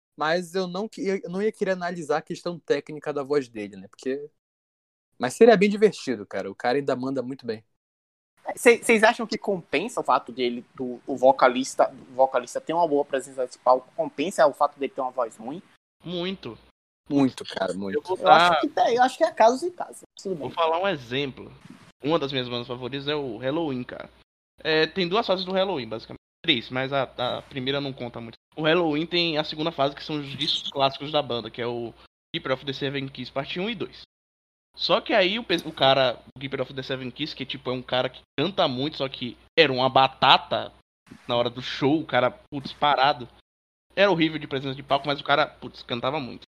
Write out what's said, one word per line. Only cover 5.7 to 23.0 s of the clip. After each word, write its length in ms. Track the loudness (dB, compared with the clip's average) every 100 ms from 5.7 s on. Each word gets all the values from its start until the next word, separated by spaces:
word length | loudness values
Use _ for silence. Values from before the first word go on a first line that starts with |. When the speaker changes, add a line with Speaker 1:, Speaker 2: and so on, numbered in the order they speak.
| 4 2 2 -6 -6 -6
Speaker 1:
cara. 260 | -8 -8
O 40 | -4
cara 220 | -2 0
ainda 160 | -2 -4
manda 260 | -4 -6
muito 240 | -6 -10 -10
bem. 180 | -10 _ _ _ _ _ _ _ _ -12 2
Speaker 2:
Cê-, 280 | 4 4
cês 200 | 4 6
acham 220 | 6 4 -4
que 120 | -6
compensa 640 | -4 -4 -2 -4 -2 -4
o 20 |
fato 280 | 0 0 0
dele, 340 | -4 -2 -4 -10 -10
do, 240 | -8 -8 -8
o 80 | 4
vocalista, 760 | 4 6 4 4 -4 0 0 0 -12
o 40 | 2
vocalista 440 | 2 2 -4 -10
ter 140 | -4
uma 140 | 0 2
boa 180 | 2 0
presença 420 | -4 -6 -8 -8
de 100 | -2
palco, 280 | 2 2 2 -6
compensa 500 | -6 -2 -4 4 2
o 80 |
fato 240 | 4 -2 0
dele 140 | -8
ter 80 | -4
uma 100 | -6
voz 260 | -4 -6 -6
ruim? 240 | -12 -12 -14 _ _ _
Speaker 3:
Muito. 540 | -10 -6 -6 -8 -12 -16 _ _ _ _ _
Speaker 1:
Muito, 340 | 2 2 0 -12
cara, 280 | -6 -4
muito. 240 | -4 -4 -6
Speaker 3:
Eu 40 |
vou 160 | -4 0
Speaker 2:
Eu 100 | 6
acho 220 | 8 8
Speaker 3:
dar 100 | 4
Speaker 2:
que 60 | 0
tem, 260 | 0 2 4
eu 80 |
acho 140 | 2 2
que 60 |
é 80 | 0
casos 320 | 6 6 6
e 80 | -4
casos. 320 | -8 -12 -12 -20 -12
Tudo 140 | -8 -6
Speaker 3:
Vou 120 | -6
Speaker 2:
bem. 80 | 0
Speaker 3:
falar 260 | 0 2
um 60 | 0
exemplo. 640 | -4 -4 -4 -4 -8 -18 -20 -20 -20 -20 _
Uma 160 | -2 0
das 140 | 0
minhas 160 | -4 -4
bandas 200 | -8 -8
favoritas 400 | -8 -8 -6